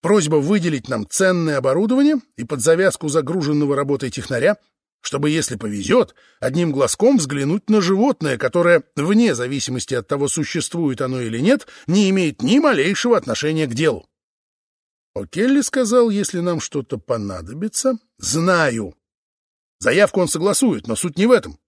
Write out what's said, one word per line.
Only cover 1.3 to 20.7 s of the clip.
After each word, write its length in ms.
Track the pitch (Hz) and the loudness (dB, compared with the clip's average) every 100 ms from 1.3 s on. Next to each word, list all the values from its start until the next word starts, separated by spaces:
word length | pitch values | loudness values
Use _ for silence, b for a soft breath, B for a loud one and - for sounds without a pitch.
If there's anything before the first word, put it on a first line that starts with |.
| 180 160 143 | 2 0 0
оборудование 640 | 131 143 214 254 285 302 - - | 0 0 0 2 2 2 -4 -14
и 80 | 117 | -8
под 160 | 139 | -2
завязку 480 | 117 165 190 - 156 | 2 4 2 0 -2
загруженного 640 | 151 135 185 147 147 143 143 | -2 -2 -4 0 0 0 0
работой 340 | 139 143 135 | -2 -2 -4
технаря, 480 | 120 - 123 156 208 _ _ _ _ | -8 -6 0 0 -2 _ _ _ _
чтобы, 300 | - 143 151 | -8 -2 0
если 240 | 156 143 107 | 0 -2 -6
повезет, 600 | 110 104 95 226 - _ b b | -8 -6 0 2 2 _ b b
одним 320 | 127 147 170 | -4 0 0
глазком 460 | 135 131 - 226 269 | 0 -2 2 4 4
взглянуть 520 | 143 143 139 196 - | 0 -2 -2 -2 2
на 120 | 214 | 2
животное, 560 | 180 190 262 - 151 123 | 2 2 2 0 -2 -2
которое, 460 | 127 175 170 170 - - | 0 2 4 4 2 -4
вне 400 | 151 208 233 143 | 2 4 4 2
зависимости 600 | 123 139 - 127 - 131 | -4 -6 -6 -8 -4 -6
от 120 | 110 | -4
того, 200 | 143 139 | -4 -2
существует 760 | - 143 175 - 170 156 123 | -2 -4 -4 -6 -4 -2 -2
оно 200 | 131 131 | -4 -4
или 180 | 117 113 | -6 -2
нет, 280 | 165 277 - B B | 2 0 -2 B B
не 220 | 185 196 | 2 2
имеет 300 | 190 170 - | 2 0 -2
ни 180 | 123 240 | 2 2
малейшего 580 | 302 202 151 196 240 226 | 4 2 0 0 0 0
отношения 480 | - 110 151 160 151 | 0 -4 -2 -2 -4
к 80 | |
делу. 340 | 117 156 104 - _ _ _ _ _ _ _ _ _ _ - | 0 -2 -2 -10 _ _ _ _ _ _ _ _ _ _ -12
О'Келли 460 | 98 160 240 277 | -10 -4 0 2
сказал, 480 | - 269 233 247 233 | 0 -2 2 2 2
если 300 | 202 202 180 | 0 -2 -2
нам 220 | 175 165 | -2 -4
что-то 360 | - - - 123 | -4 -8 -6 -10
понадобится. 1000 | - 117 101 92 82 135 208 - 262 240 _ _ | -4 -4 -4 -8 -12 -8 -6 -2 -2 -4 _ _
Знаю. 800 | - 156 170 180 151 117 98 - _ _ _ _ _ _ _ _ | -4 -2 2 2 2 -2 -8 -12 _ _ _ _ _ _ _ _
Заявку 420 | - 151 202 196 | 0 2 2 2
он 60 | 175 | -2
согласует, 600 | 160 185 - 254 | 0 0 2 0